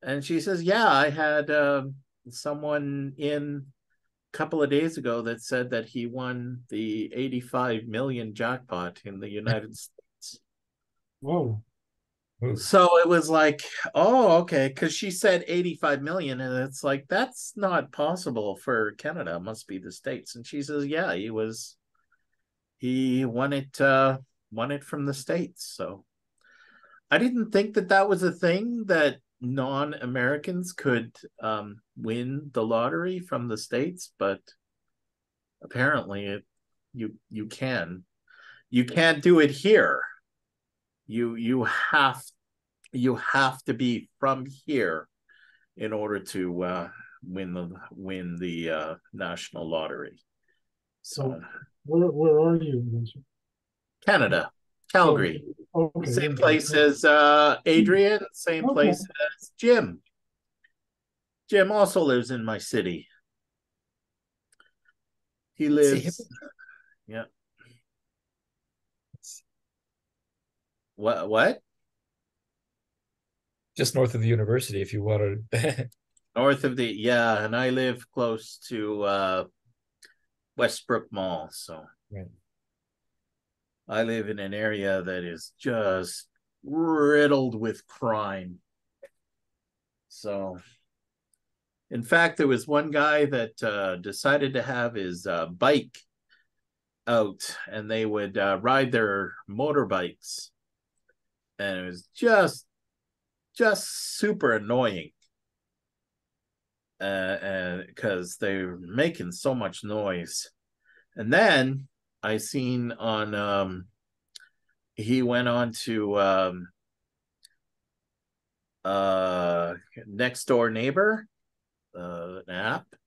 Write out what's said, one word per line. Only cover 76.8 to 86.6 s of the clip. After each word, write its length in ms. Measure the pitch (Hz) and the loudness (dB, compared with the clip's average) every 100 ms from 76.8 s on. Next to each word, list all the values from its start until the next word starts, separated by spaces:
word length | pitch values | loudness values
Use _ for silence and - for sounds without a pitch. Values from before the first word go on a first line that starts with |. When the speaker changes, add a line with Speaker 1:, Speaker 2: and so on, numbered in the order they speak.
| 120 | -4
Speaker 1:
yeah, 580 | 101 110 120 117 107 | -2 2 4 4 2
and 120 | 107 117 | 0 -2
I 140 | 127 | 0
live 400 | 127 127 123 - | 0 -2 -4 -8
close 460 | - 120 110 - - - | -4 -2 -4 -8 -20 -12
to, 340 | 120 107 104 | -8 -6 -2
uh, 400 | 101 98 95 92 90 _ _ _ _ _ - _ _ _ _ - | 0 0 0 -2 -4 _ _ _ _ _ -20 _ _ _ _ -2
Westbrook 540 | 120 - - 117 - | -2 -2 -2 -4 -2
Mall, 380 | 107 95 85 78 | -6 -4 -4 -8
so. 320 | - - 82 78 _ _ | -14 -16 -16 -18 _ _
Speaker 3:
Right. 160 | 101 90 85 _ _ _ _ _ _ _ _ _ _ _ _ _ _ _ | -16 -16 -18 _ _ _ _ _ _ _ _ _ _ _ _ _ _ _
Speaker 1:
I 160 | 107 | -2
live 260 | 117 113 104 | -2 -2 -4
in 100 | 104 | -6
an 140 | 98 | -6
area 480 | 101 107 107 98 95 | -4 -4 -2 -2 -2
that 220 | 90 92 | -2 -6
is 300 | 87 82 - _ | -6 -10 -16 _
just 680 | 131 117 104 92 90 - - _ _ _ | -4 -2 0 0 -4 -10 -16 _ _ _